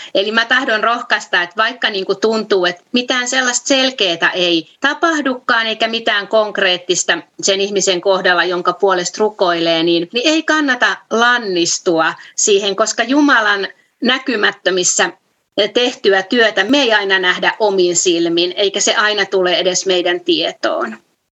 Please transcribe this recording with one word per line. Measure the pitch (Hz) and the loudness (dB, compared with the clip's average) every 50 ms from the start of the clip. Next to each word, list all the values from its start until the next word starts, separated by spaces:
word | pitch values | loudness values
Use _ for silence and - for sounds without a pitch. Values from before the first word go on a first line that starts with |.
| - - - | -16 -4 -4
Eli | 190 196 214 | -2 -2 0
mä | 220 226 226 | 0 -2 0
tahdon | - 254 254 277 - 220 208 214 | 0 0 -2 0 0 -2 0 0
rohkaista, | 226 240 247 - - 220 202 - - - 180 | 0 -2 -2 -2 -4 -4 -4 -4 -2 -2 -2
että | 175 175 - 214 | -2 -2 -2 -2
vaikka | 220 233 254 - - 220 | -2 -2 -2 -4 -4 -4
niinku | 208 190 190 - 190 | -2 -4 -4 -4 -2
tuntuu, | - - 220 226 220 202 - 208 190 175 | 0 0 0 0 0 0 0 0 2 2
että | 175 180 - _ _ | 0 -2 -4 _ _
mitään | - 247 247 247 262 247 247 247 | -2 -2 -2 0 -2 -4 -2 -2
sellaista | 262 262 254 247 240 - - - | -2 -2 -2 0 -2 -4 -2 0
selkeätä | 277 262 262 262 254 - 202 180 165 165 180 160 | 0 2 2 0 0 -2 -2 -2 -2 0 -2 -2
ei | - 180 180 175 170 160 156 _ _ _ | 0 0 0 0 0 0 -2 _ _ _
tapahdukaan, | - 277 302 302 349 330 320 294 262 277 247 254 - - 240 226 226 220 | -2 -2 0 0 0 0 0 0 -2 -2 -4 -4 -2 0 0 0 0 -2
eikä | 214 220 226 220 | -2 -2 -2 -2
mitään | 226 233 226 233 214 202 196 202 | -2 -2 -2 -2 -2 -2 -2 0
konkreettista | 220 220 214 208 185 202 196 185 180 170 - - 180 165 - - 175 165 - _ _ - | 2 2 2 2 -2 -2 0 0 0 -2 -2 -2 -2 -2 0 -2 -2 -4 -4 _ _ -6
sen | - - 196 196 | -2 -2 0 0
ihmisen | 196 208 208 190 180 190 185 175 | 0 -2 -2 -2 0 0 -2 0
kohdalla, | 170 196 190 180 185 185 180 170 165 | 0 0 0 2 2 2 2 2 2
jonka | 180 180 175 175 190 185 | 0 -2 -2 -2 -2 -2
puolesta | - 202 196 185 180 175 - - - | 2 2 2 2 2 0 -4 -2 -2
rukoilee, | 214 208 214 - 202 175 170 165 165 165 165 160 165 | -2 -2 0 0 0 2 2 2 2 0 2 2 2
niin, | 170 170 170 170 170 - | 2 2 0 0 -2 -4
niin | 240 269 311 | -2 0 2
ei | 311 320 311 | 0 0 0
kannata | - 311 311 294 269 247 240 226 208 185 - - - | 0 0 0 2 0 0 0 0 -2 -2 -4 -8 -4
lannistua | 220 226 240 240 247 240 226 196 180 170 170 170 - - - 185 165 160 160 165 170 - - - - | 0 2 2 2 2 0 -2 -2 -2 0 0 0 -2 -2 -2 0 0 2 0 0 -2 -6 -14 -16 -6
siihen, | - - 220 202 196 214 196 190 | -4 0 2 2 2 2 0 0
koska | - 220 208 - - - | 0 -2 -2 0 -4 -2
Jumalan | 226 269 302 294 285 262 233 214 208 202 196 190 185 - _ _ _ _ - 269 | 0 2 4 4 4 4 4 2 2 0 -2 -2 -6 -8 _ _ _ _ -4 -2
näkymättömissä | 240 262 262 - 269 233 208 208 196 - - - 180 190 180 180 - - - 185 175 - _ _ _ _ _ _ _ - 196 208 202 208 | -2 -2 -2 -2 -4 -2 -2 -2 -2 -4 -2 -2 -2 0 0 0 0 0 0 -2 -2 -2 _ _ _ _ _ _ _ -2 -2 -2 0 0
tehtyä | 240 247 254 - - - 208 196 190 190 | 0 0 0 -2 0 0 2 2 2 0
työtä | - 254 240 226 208 - - 196 | 0 2 2 2 2 2 0 0
me | 214 269 294 | 2 2 2
ei | 269 226 214 | 2 2 2
aina | 208 196 196 190 185 | 0 2 0 0 0
nähdä | 185 180 180 185 190 170 - - | 2 0 -2 0 -2 -2 -2 0
omin | 220 208 196 185 180 175 170 | 0 0 2 2 2 2 2
silmin, | 170 - 190 165 170 170 170 170 170 175 180 185 | 0 0 0 0 0 0 0 0 0 0 -2 -2
eikä | - 202 196 - 202 | -2 -2 -2 -2 -2
se | - 226 - | -2 0 0
aina | - 214 208 214 208 190 | 0 0 0 0 -2 -4
tule | - 202 190 180 180 175 | -2 0 0 0 2 0
edes | 156 180 185 180 - - | 0 0 0 -2 -2 -2
meidän | 190 180 180 170 180 175 175 | 0 0 0 0 0 -2 -4
tietoon. | 175 - 165 156 165 - - - - 107 80 85 117 226 220 - _ _ _ _ _ _ _ | -2 -2 -2 0 0 -4 -6 -4 -4 -4 -4 -2 -6 -6 -8 -14 _ _ _ _ _ _ _